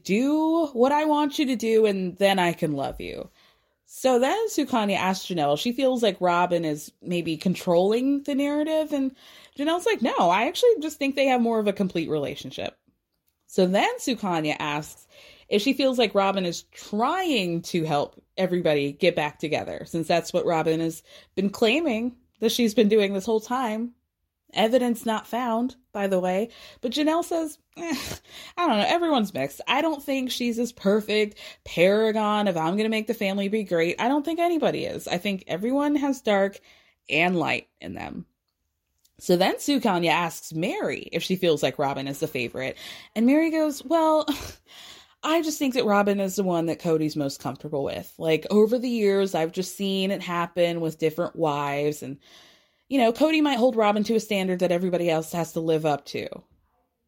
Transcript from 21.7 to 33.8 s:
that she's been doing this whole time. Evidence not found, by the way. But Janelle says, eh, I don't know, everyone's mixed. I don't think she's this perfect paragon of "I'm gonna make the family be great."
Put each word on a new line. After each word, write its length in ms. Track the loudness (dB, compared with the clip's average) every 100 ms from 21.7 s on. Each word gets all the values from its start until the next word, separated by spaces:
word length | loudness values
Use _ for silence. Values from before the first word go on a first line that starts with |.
| 2 0 -2 -4 -8 _ -4
that 100 | -2
she's 220 | 2 2
been 160 | 4 4
doing 240 | 6 2
this 120 | 0 -2
whole 140 | -2
time. 540 | -2 -4 -2 -4 -8 -10 _ _ _ _ _
Evidence 520 | 0 2 4 2 -2 -2
not 200 | -4 -4
found, 520 | -4 -2 -2 -4 -8 _
by 140 | -4 0
the 120 | 0
way. 300 | 0 0 -2 -8 -20 -8
But 100 | -6
Janelle 320 | 0 2 0
says, 340 | 0 -2 -4 -8 _ -12
eh, 180 | -6 -6 -6 -12 _ -20 -14 -2
I 100 | 0
don't 100 | 2
know, 80 | 2
everyone's 480 | 2 2 2 0
mixed. 280 | -2 -6 -6 -2
I 120 | 0
don't 220 | 0 -2
think 280 | -4 -4 -4
she's 260 | -4 -4 -2
this 160 | -4
perfect 640 | -2 0 0 2 0 0 -4 -20 -20
paragon 840 | -8 4 4 6 2 2 0 2 2
of 80 | 0
"I'm 180 | 0 0
gonna 140 | 0
make 180 | 0 -2
the 60 |
family 340 | -2 -2 0 0
be 160 | -2
great." 380 | 0 0